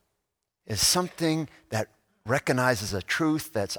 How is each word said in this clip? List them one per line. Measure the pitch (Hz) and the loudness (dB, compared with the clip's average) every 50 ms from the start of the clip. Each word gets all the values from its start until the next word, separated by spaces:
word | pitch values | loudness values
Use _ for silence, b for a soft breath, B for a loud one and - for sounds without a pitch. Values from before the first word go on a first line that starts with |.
| _ _ _ _ _ _ _ _ _ _ _ _ _ | _ _ _ _ _ _ _ _ _ _ _ _ _
is | - 110 98 | -6 -2 0
something | - - - 180 180 175 - - 165 160 156 160 156 B B B B B | 2 2 2 2 0 -2 -4 -2 0 0 2 0 -2 B B B B B
that | - 110 107 - _ _ _ _ _ _ - | -4 -4 -4 -4 _ _ _ _ _ _ -4
recognizes | 110 123 143 - - 135 127 127 127 123 95 104 92 95 | -2 -2 0 2 0 0 2 4 2 2 2 0 -4 -4
a | 95 | -4
truth | 90 - - - 170 156 151 156 - - | -4 -2 -2 0 2 0 0 0 -4 -4
that's | - 110 101 - - | -4 -4 -4 -4 -6